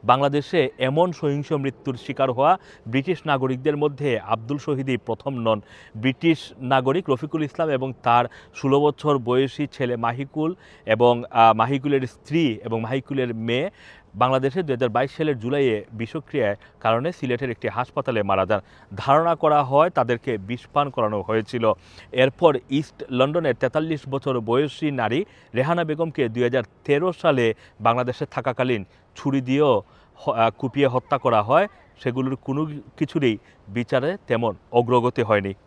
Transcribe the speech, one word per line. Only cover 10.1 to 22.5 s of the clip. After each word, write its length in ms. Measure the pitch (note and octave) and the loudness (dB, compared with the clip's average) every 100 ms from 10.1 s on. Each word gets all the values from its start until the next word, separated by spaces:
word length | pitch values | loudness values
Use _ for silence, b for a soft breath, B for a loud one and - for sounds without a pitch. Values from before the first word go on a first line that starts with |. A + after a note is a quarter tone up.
| B2 C#3 D#3 D#3 F#3 B B - | -4 -8 -4 -4 -6 B B -2
এবং, 380 | A2 A#2+ A#2+ A#2+ | 4 4 4 0
আহ, 220 | A#2 A2+ | 6 6
মাহিকুলের 540 | A2 A#2+ C#3 C#3+ C#3 B2+ | 6 2 0 0 0 -2
স্ত্রী 520 | - - D#3 D3+ G#2+ | -10 -4 0 0 -2
এবং 180 | A#2+ A2+ | -4 -6
মাহিকুলের 540 | A2+ C3+ - C#3 B2 A2+ | -4 -6 -4 -4 -4 -4
মেয়ে 340 | A2+ A#2+ F3+ B B B _ G2 | -2 -2 -4 B B B _ -2
বাংলাদেশে 480 | B2 C3+ C3+ D#3 | 2 2 0 -2
দুই 120 | D#3+ B2 | -4 -2
হাজার 140 | B2+ | 0
বাইশ 220 | A2+ C3+ | 0 -2
সালের 280 | - D#3 B2+ | -2 -4 -2
জুলাইয়ে 460 | A2+ C#3+ C3+ G#2+ - | -2 0 0 0 -6
বিষক্রিয়ার 600 | G#2+ A2+ E3 - C#3+ G#2+ G2+ b _ | -10 -8 -8 -6 -2 -2 -2 b _
কারণে 320 | A2+ A#2 D3 | 0 0 -2
সিলেটের 380 | F3+ C3 A#2+ C3+ | -6 -4 -4 -4
একটি 180 | A2+ A#2+ | -6 -6
হাসপাতালে 560 | G#2 B2+ - C3 A2+ | -6 -6 -6 -2 -2
মারা 220 | G2+ F#2+ F#2 | 0 0 2
যান। 140 | G#2 b b b G2 | -2 b b b -8
ধারণা 400 | - D3 E3+ D#3+ | 2 4 4 0
করা 280 | D#3 D3 | 2 2
হয় 260 | C3 C#3 E3+ | 2 2 2
তাদেরকে 480 | - A#2 A#2 - A2 | 2 0 -2 -2 -6
বিষপান 520 | F#2+ A#2+ - D3 C#3+ | -6 -10 -4 -2 -2
করানো 320 | B2+ G#2+ G#2+ | -2 -2 -2
হয়েছিল। 520 | F#2 A2+ G#2 B2 A2+ - B B B | -2 -2 -2 0 0 0 B B B
এরপর 440 | B2+ C3+ - E3+ | 2 2 4 4